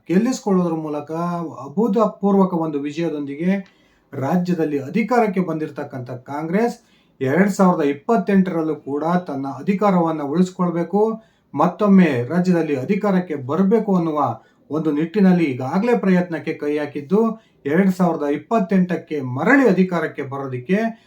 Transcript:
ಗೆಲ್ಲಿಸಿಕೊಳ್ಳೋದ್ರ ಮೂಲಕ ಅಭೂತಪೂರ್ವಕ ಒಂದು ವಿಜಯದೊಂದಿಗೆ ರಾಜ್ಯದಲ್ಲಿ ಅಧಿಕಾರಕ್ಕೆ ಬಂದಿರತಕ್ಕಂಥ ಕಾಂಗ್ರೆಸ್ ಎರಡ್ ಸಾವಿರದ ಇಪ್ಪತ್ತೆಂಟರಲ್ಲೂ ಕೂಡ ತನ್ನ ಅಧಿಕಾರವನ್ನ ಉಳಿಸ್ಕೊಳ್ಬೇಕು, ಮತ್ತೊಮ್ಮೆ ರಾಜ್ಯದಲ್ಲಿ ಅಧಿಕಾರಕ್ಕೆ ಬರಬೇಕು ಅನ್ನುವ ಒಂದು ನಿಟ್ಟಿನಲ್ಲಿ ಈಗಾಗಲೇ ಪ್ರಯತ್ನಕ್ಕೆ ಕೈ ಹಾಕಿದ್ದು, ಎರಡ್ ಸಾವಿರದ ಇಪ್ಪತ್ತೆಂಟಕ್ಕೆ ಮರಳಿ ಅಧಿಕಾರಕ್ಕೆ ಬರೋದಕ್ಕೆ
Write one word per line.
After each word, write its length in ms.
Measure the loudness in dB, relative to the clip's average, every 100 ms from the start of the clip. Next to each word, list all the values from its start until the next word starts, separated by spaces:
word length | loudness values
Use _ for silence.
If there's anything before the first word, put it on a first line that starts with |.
| 0
ಗೆಲ್ಲಿಸಿಕೊಳ್ಳೋದ್ರ 680 | 0 2 -2 0 0 2
ಮೂಲಕ 380 | -2 -4 -8 -6 -6 -4 -4 -8 -10 -8
ಅಭೂತಪೂರ್ವಕ 880 | -2 0 2 0 0 2 4 4
ಒಂದು 260 | 2 -2 -4
ವಿಜಯದೊಂದಿಗೆ 720 | -6 -4 -4 -4 -8 -4 -2 -2 -4 _ _ _ _
ರಾಜ್ಯದಲ್ಲಿ 680 | -6 -2 0 0 0 0 -2
ಅಧಿಕಾರಕ್ಕೆ 600 | -2 -4 0 2 2 0
ಬಂದಿರತಕ್ಕಂಥ 720 | -2 -4 -6 -8 -10 -10 -12
ಕಾಂಗ್ರೆಸ್ 680 | -14 -10 -8 -2 0 0 -2 _ _ _ _
ಎರಡ್ 280 | 0 2 2
ಸಾವಿರದ 320 | 4 4 4
ಇಪ್ಪತ್ತೆಂಟರಲ್ಲೂ 920 | 0 -2 0 0 4 2 2 0 -4 -6
ಕೂಡ 280 | -6 -4 0 -2 -2
ತನ್ನ 200 | -8 -8
ಅಧಿಕಾರವನ್ನ 720 | -6 -2 2 2 4 2 -2
ಉಳಿಸ್ಕೊಳ್ಬೇಕು, 1000 | -2 0 0 0 -2 -2 -2 0 0 -2 _ _ _ 0
ಮತ್ತೊಮ್ಮೆ 560 | 0 2 4 6 6 2 -2
ರಾಜ್ಯದಲ್ಲಿ 460 | 0 2 2 0 -2
ಅಧಿಕಾರಕ್ಕೆ 600 | -2 0 2 0 -2 -8
ಬರಬೇಕು 600 | -4 0 2 2 2 0
ಅನ್ನುವ 420 | 0 -2 -2 -4 _ _ _
ಒಂದು 220 | -4 -2
ನಿಟ್ಟಿನಲ್ಲಿ 520 | -2 -2 4 4 4
ಈಗಾಗಲೇ 540 | 2 -2 -2 -2 2 2
ಪ್ರಯತ್ನಕ್ಕೆ 560 | 2 2 0 -6 -6
ಕೈ 240 | -6 -4 -4
ಹಾಕಿದ್ದು, 640 | -4 -8 -2 0 0 -2 _ _ 0
ಎರಡ್ 260 | 2 2
ಸಾವಿರದ 320 | 2 0 0
ಇಪ್ಪತ್ತೆಂಟಕ್ಕೆ 1000 | -2 -4 -2 -2 2 0 0 -2 -4 -6
ಮರಳಿ 460 | -6 -2 2 4 4
ಅಧಿಕಾರಕ್ಕೆ 540 | 4 2 0 -4 -6
ಬರೋದಕ್ಕೆ 580 | -8 -8 -8 -8 -2 -2 -2 -6